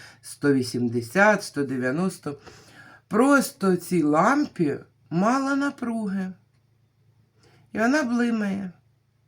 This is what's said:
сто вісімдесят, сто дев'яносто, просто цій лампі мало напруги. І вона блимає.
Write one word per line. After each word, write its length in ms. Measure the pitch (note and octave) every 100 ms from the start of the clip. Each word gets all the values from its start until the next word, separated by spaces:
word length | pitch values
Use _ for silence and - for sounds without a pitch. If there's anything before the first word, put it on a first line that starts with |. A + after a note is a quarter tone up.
| - -
сто 320 | - - C#3+
вісімдесят, 880 | C3+ A#2+ A#2+ A#2+ A#2+ A#2 F#3+ G#3+ G3+
сто 220 | - D3
дев'яносто, 720 | C3+ C3 B2+ D3+ F#3+ F3+ D3+ C#3+ - - - - - - _
просто 680 | G#3+ C4+ C#4 - - F#3+ F3
цій 260 | - F3
лампі 760 | D3 D#3 G3+ C#4+ D4 - D3+ C3 - _ _
мало 460 | E3 G#3 C4+ C4+ C#4
напруги. 760 | C#4+ C#4 A#3 A3+ G#3 F#3+ F#3 F3+ _ _ _ _ _ _ _ _ _ _ _ _ _
І 60 | -
вона 240 | A#3 D4
блимає. 720 | B3 A#3+ A#3+ A3+ G3+ G3 F#3 - _ _ _ _